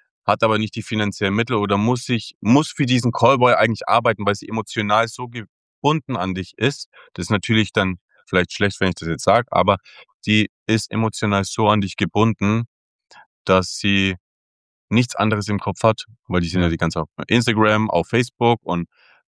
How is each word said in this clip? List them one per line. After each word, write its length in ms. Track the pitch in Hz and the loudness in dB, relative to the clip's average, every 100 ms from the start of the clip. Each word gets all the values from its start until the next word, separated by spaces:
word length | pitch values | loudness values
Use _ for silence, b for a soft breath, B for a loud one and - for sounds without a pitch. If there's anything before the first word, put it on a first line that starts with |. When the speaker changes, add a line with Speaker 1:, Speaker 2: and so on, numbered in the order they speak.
| B _ | B _
Speaker 1:
hat 180 | - 107 | -4 0
aber 160 | 110 107 | 2 2
nicht 160 | 107 | -2
die 80 | 113 | -8
finanziellen 520 | - 110 101 - 98 | -6 -2 -2 -2 -2
Mittel 220 | 104 117 110 | -2 -2 -2
oder 200 | 101 101 | 0 0
muss 280 | 110 123 | 0 -2
sich, 300 | - 117 - - | -2 -4 -6 -4
muss 300 | 104 139 156 | 2 4 2
für 160 | - 127 | -2 0
diesen 260 | 127 117 | 0 0
Callboy 420 | - 117 135 123 | 0 0 4 4
eigentlich 340 | 107 113 110 - | 4 2 -2 0
arbeiten, 360 | 113 117 107 101 | 0 0 0 -2
weil 80 | |
sie 140 | 101 - | -4 -6
emotional 600 | 110 - 113 104 107 117 | -8 -6 -4 0 0 0
so 200 | - 123 | -4 -12
gebunden 880 | 117 98 _ _ _ 143 156 - 107 | -12 -14 _ _ _ 0 0 -2 -4
an 180 | 92 | -4
dich 220 | 92 90 - | -4 -8 -2
ist. 320 | 120 - - B B | -2 -2 -12 B B
Das 120 | - 87 | -10 -2
ist 40 | |
natürlich 420 | 104 - 110 104 | -2 2 0 2
dann 240 | 107 92 90 _ b b | 0 -2 -4 _ b b
vielleicht 260 | 92 90 | 0 0
schlecht, 280 | - 101 - | 0 -2 0
wenn 100 | 92 | -2
ich 40 | - | -2
das 120 | 82 | -6
jetzt 160 | 76 | -2
sag, 220 | - 113 - | 2 2 2
aber 280 | 90 92 98 B B B _ | 0 2 0 B B B _
sie 300 | - 107 101 _ - | 0 0 0 _ -2
ist 240 | 110 - | -2 -2
emotional 540 | 110 110 - 107 101 | -2 -2 -2 0 0
so 240 | 95 - 107 | 0 0 2
an 120 | 107 | 2
dich 160 | 98 - | 0 -2
gebunden, 680 | 92 104 113 104 101 110 117 _ _ _ _ B B _ | -2 2 2 2 0 0 -4 _ _ _ _ B B _
dass 320 | - 95 92 - | 0 2 0 -4
sie 400 | 101 98 95 90 _ _ _ _ _ _ - | 0 2 0 -2 _ _ _ _ _ _ -2
nichts 280 | 113 123 - | 0 0 0
anderes 320 | 107 104 101 | 0 0 -2
im 100 | 101 | -4
Kopf 240 | 104 - | -4 0
hat, 220 | 113 107 - - - | 0 0 -4 -16 -4
weil 140 | 90 | -2
die 60 | 85 | 0
sind 120 | 92 | 0
ja 60 | 85 | 0
Speaker 2:
Ja. 40 | |
Speaker 1:
die 60 | 82 | 0
ganze 240 | 82 85 | -2 -4
Zeit 20 | |
auf 200 | 76 - - | -8 -8 0
Instagram, 600 | 120 117 107 107 107 107 | 0 2 2 2 2 2
auf 180 | 85 80 | 0 0
Facebook 520 | 120 120 - 120 120 | 0 -2 0 0 0
und 260 | - 87 85 b b b | -2 -4 -6 b b b